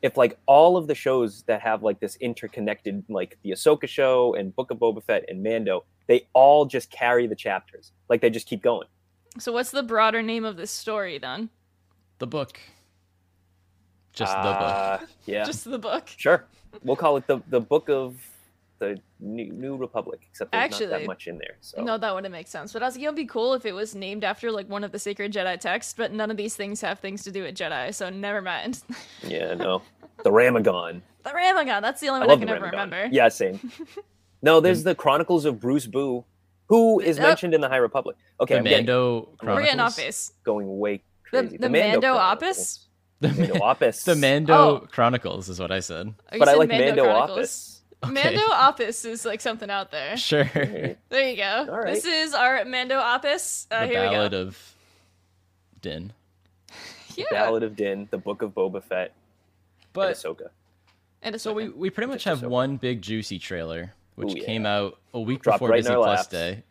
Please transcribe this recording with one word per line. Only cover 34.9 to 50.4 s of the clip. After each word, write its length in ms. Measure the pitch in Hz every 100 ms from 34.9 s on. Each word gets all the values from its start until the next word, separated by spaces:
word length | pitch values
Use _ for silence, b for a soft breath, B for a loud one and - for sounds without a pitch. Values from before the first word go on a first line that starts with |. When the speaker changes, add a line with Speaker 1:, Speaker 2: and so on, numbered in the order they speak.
| 165
Speaker 1:
Chronicles 500 | 151 143 165 175 147
of 160 | 117
Bruce 240 | 123 143 120
Boo, 400 | 123 139 123 - _ _ _ _
who 320 | 226 226 220
is 160 | - 151
Speaker 2:
Yep. 80 | 285
Speaker 1:
mentioned 280 | 320 180
in 80 | 160
the 80 | 139
High 80 | 131
Republic. 400 | 117 139 - - _ _
Okay, 140 | 127 131
Speaker 3:
The 20 |
Speaker 1:
I'm 60 | 113
getting, 120 | 110 117
Speaker 3:
Mando 440 | 127 123 117 110 -
Speaker 1:
I'm 80 | -
Speaker 2:
We're 140 | 101
getting 160 | 294 262
Speaker 3:
Chronicles. 20 | 233
Speaker 2:
off 40 | 233 139
base. 280 | - - _
Speaker 1:
going 340 | - 104 98 98
way 220 | 104 101 _ _ -
Speaker 2:
The, 80 | 254
Speaker 1:
crazy. 140 | 233 170
Speaker 2:
the 120 | 247
Speaker 1:
Mando 220 | 202 208
Speaker 2:
Mando 220 | 226 262 254
Speaker 1:
Chronicles. 280 | 185 220 339
Speaker 2:
Opus? 380 | 381 - - _ _ _ _
Speaker 3:
The 60 | 131
Speaker 1:
Mando 300 | 143 175 180
Speaker 3:
Ma-, 120 | 107
Speaker 1:
Opus. 320 | 135 127 -
Speaker 3:
the 120 | - 160
Mando 360 | 139 139 156
Speaker 2:
Oh. 340 | 156 185 143 -
Speaker 3:
Chronicles 560 | - 117 123 92 95 92
is 100 | 87
what 100 | 90
I 80 | 95
said. 340 | 90 82 101 110 _
Speaker 2:
Oh, 40 | -
you 40 |
Speaker 1:
But 100 | 143
I 20 |
Speaker 2:
said 60 | 143
Speaker 1:
like 120 | 156
Speaker 2:
Mando 160 | - 135
Speaker 1:
Mando 160 | - 127
Speaker 2:
Chronicles? 320 | 110 139 190
Speaker 1:
Opus. 320 | - - - - _ _
Speaker 3:
Okay. 80 | 247
Speaker 2:
Mando 280 | 269 302 415 440
Opus 540 | 415 269 269 226 226 233
is, 180 | 226
like, 160 | 233 214
something 300 | 247 220 208
out 220 | 202 190
there. 260 | 151 139 226
Speaker 3:
Sure. 260 | - 151